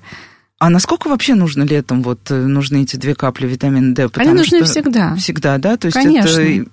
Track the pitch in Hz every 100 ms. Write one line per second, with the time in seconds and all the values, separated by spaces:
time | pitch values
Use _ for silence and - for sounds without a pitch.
0 | - - - _ _ - 165 175 180 339
1 | 320 269 - 233 170 139 143 147 135 127
2 | 123 123 - 135 127 139 135 139 135 131
3 | 131 147 135 123 131 127 143 135 131 127
4 | 127 - 277 349 320 339 320 311 294 233
5 | 170 160 180 147 143 139 170 233 175 202
6 | 277 302 190 165 156 151 -